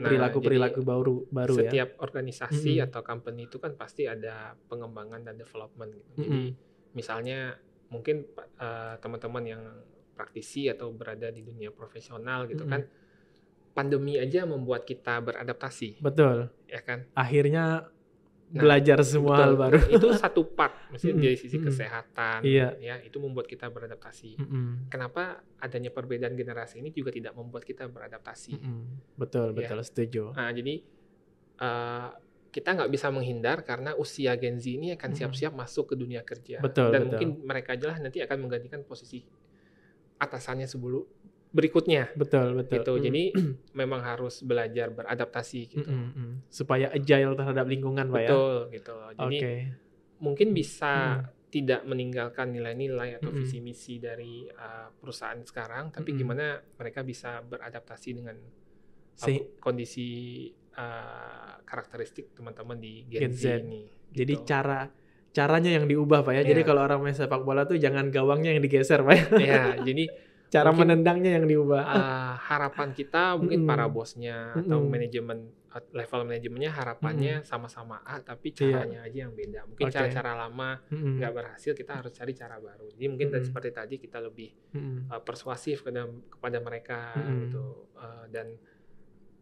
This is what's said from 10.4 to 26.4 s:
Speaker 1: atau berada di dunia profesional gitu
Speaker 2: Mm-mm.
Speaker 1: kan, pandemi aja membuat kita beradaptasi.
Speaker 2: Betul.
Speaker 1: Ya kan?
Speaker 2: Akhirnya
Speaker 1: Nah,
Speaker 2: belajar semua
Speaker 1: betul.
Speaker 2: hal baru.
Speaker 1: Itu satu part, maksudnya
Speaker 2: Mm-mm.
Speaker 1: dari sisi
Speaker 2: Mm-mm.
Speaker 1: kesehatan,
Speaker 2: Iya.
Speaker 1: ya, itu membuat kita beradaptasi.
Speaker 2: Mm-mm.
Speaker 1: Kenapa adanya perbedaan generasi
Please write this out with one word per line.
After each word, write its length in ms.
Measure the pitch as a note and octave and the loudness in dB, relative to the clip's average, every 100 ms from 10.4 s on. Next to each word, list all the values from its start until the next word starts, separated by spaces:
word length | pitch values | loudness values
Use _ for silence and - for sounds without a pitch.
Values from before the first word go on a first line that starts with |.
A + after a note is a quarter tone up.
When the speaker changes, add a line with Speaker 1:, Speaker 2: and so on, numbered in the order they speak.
| - C#3 C3+ | -10 -4 -2
Speaker 1:
atau 160 | - A#2+ | -2 -8
berada 400 | A2+ A2+ G#2+ A2+ | -12 -12 -10 -10
di 160 | A2+ | -10
dunia 240 | A2+ A#2 G#2 | -14 -14 -16
profesional 800 | - A2+ A2+ - A2+ A#2+ B2+ A#2+ | -16 -18 -18 -16 -12 -8 -6 -6
gitu 160 | D#3 | -6
Speaker 2:
Mm-mm. 80 | D3+ | -4
Speaker 1:
kan, 160 | C3+ C3 _ _ _ _ _ _ _ _ - | -4 -4 _ _ _ _ _ _ _ _ -4
pandemi 400 | C#3 C#3 C#3 C#3 | 0 0 2 0
aja 320 | C3 F3+ E3+ | 2 0 0
membuat 400 | C#3 B2+ A#2+ - | -2 -2 -4 -4
kita 320 | B2 A#2+ A#2+ | -8 -4 -2
beradaptasi. 800 | A#2 - A#2+ A#2+ C3 - A2+ G#2 | -2 -6 -6 -8 -8 -8 -10 -4
Speaker 2:
Betul. 480 | D3 D3 C#3 A#2+ B2+ - - | 2 6 6 6 0 -8 -16
Speaker 1:
Ya 80 | A#2 | -12
kan? 240 | - A#2+ B2+ | -8 -8 -4
Speaker 2:
Akhirnya 800 | C3 B2 C#3+ C#3+ D#3+ D#3+ E3 - _ _ _ _ _ - | -2 2 4 4 4 2 0 -4 _ _ _ _ _ -8
Speaker 1:
Nah, 160 | D3+ | 6
Speaker 2:
belajar 400 | D3+ C#3+ C#3+ C#3+ | 8 10 10 8
semua 320 | C3 D3 C#3+ C#3+ | 6 4 6 8
Speaker 1:
betul. 80 | |
Speaker 2:
hal 100 | C#3 C3+ | 8 6
baru. 180 | C3 D3+ - | 8 8 10
Speaker 1:
Itu 160 | A3+ A3+ G#3 | 10 8 6
satu 240 | F#3 F3 D#3 - | 4 2 2 2
part, 320 | C#3+ - - | 0 0 -16
maksudnya 320 | B2+ F3 F#3 | -4 0 4
Speaker 2:
Mm-mm. 60 | C3 | 4
Speaker 1:
dari 80 | B2 | 2
sisi 200 | B2 D3+ | -2 -4
Speaker 2:
Mm-mm. 80 | D3+ | -2
Speaker 1:
kesehatan, 720 | C3 G#2+ A#2 - - A2+ A2+ C3+ | -2 -4 -8 -8 -4 -2 0 4
Speaker 2:
Iya. 200 | C3+ B2+ B2 | 4 4 0
Speaker 1:
ya, 160 | A#2 B2 | -10 -12
itu 160 | - C#3+ | -12 -8
membuat 240 | C#3 B2+ | -6 -6
kita 240 | - B2 A#2+ | -8 -10 -12
beradaptasi. 720 | A#2+ A2+ A2+ - - A2 B2+ | -12 -16 -16 -20 -20 -14 -10
Speaker 2:
Mm-mm. 480 | C3+ C3+ B2 B2+ C3 | -6 -4 -4 -6 -8
Speaker 1:
Kenapa 560 | C3 B2 E3+ F3+ - - - | -8 -8 -6 -6 -8 -18 -14
adanya 320 | B2+ B2 B2 | -10 -8 -8
perbedaan 400 | C3 B2+ A#2+ B2 | -8 -6 -4 -4
generasi 480 | B2+ | -6